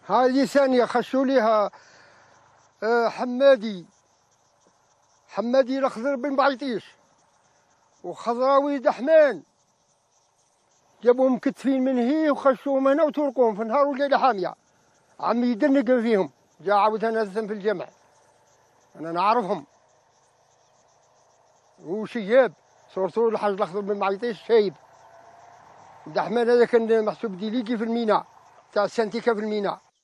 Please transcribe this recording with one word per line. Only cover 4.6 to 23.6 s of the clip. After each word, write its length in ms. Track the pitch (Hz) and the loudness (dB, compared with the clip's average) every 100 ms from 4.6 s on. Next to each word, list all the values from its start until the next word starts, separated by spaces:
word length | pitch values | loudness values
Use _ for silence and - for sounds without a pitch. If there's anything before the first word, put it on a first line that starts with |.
| _ _ _ _ _ _ _ | _ _ _ _ _ _ _
حمادي 520 | - 226 254 254 269 | -8 -2 0 0 0
الأخضر 360 | 262 220 247 277 | -2 -4 -4 -4
بن 200 | 277 277 | -4 0
بعيطيش، 500 | 269 254 277 214 - _ _ _ _ _ _ _ _ _ _ _ | 0 0 -6 -8 -10 _ _ _ _ _ _ _ _ _ _ _
وخضراوي 760 | 180 170 - 240 262 277 285 285 | -16 -10 -6 -2 2 2 2 0
دحمان، 640 | 247 - 254 320 294 190 - _ _ _ _ _ _ _ _ _ _ _ _ _ _ _ | -2 -2 4 4 4 2 -12 _ _ _ _ _ _ _ _ _ _ _ _ _ _ _
جابوهم 340 | 226 247 262 247 | 0 4 2 2
كتفين 460 | - - 247 269 | -2 -4 -2 0
من 140 | 254 262 | 0 0
هي 340 | 240 311 311 | 0 0 0
وخشوهم 560 | 277 269 247 - 269 269 | 2 0 0 0 0 2
هنا 160 | 277 | 2
وتركوهم 520 | 311 269 294 254 240 196 | 0 0 -4 0 0 0
في 60 | |
النهار 260 | 226 247 285 | -4 0 0
والليلة 300 | 262 285 262 | 0 0 2
حامية. 380 | 254 214 175 - _ _ _ _ _ _ | 2 0 -4 -8 _ _ _ _ _ _
عمي 280 | 151 233 247 | -2 0 0
يدنق 540 | 233 294 277 226 254 | 0 2 2 2 0
فيهم، 300 | 226 214 160 _ _ _ | 2 0 0 _ _ _
جا 120 | 156 | 0
عاود 320 | 202 214 220 220 | 2 2 0 -2
أنا 200 | 226 214 | -2 -4
في 140 | 190 | -4
الجمع، 500 | 214 214 196 190 139 _ _ _ _ _ _ _ _ _ _ - | -6 -6 -4 -4 -8 _ _ _ _ _ _ _ _ _ _ -14
أنا 160 | 160 | -8
نعرفهم. 540 | 170 196 233 190 190 139 _ _ _ _ _ _ _ _ _ _ _ _ _ _ _ _ _ _ _ _ _ 151 | -2 0 0 0 -6 -8 _ _ _ _ _ _ _ _ _ _ _ _ _ _ _ _ _ _ _ _ _ -10
وشياب، 680 | 202 214 240 190 247 240 151 _ _ _ - | -8 -8 -8 0 2 2 0 _ _ _ -6
صورته 340 | 185 220 233 | -4 0 -2
الحاج 240 | 208 208 | 0 -4
الأخضر 260 | 196 | -4